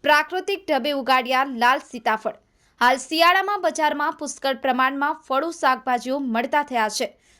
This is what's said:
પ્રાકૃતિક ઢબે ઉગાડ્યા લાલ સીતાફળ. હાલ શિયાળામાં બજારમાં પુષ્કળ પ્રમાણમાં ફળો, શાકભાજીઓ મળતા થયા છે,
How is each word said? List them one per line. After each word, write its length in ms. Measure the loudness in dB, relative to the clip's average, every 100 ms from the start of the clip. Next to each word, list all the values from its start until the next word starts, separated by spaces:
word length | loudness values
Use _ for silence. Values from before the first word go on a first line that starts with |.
પ્રાકૃતિક 640 | 2 2 2 -4 -4 -6 -2
ઢબે 240 | -2 0
ઉગાડ્યા 540 | -2 0 0 2 -2 -2 2
લાલ 220 | 2 2
સીતાફળ. 540 | -2 -6 -2 -2 -4 -10 _ _ _ 0
હાલ 160 | 2 2
શિયાળામાં 640 | -2 2 4 4 2 0
બજારમાં 520 | -2 0 -2 0 -4
પુષ્કળ 420 | -4 -10 -4 -4 -2
પ્રમાણમાં 580 | -2 2 0 0 -4
ફળો, 380 | -4 -2 -2 -2
શાકભાજીઓ 680 | -2 0 0 0 -2 -2 -4
મળતા 440 | -2 -2 0 0
થયા 260 | 0 -2 -2
છે, 280 | -2 -6 -8 _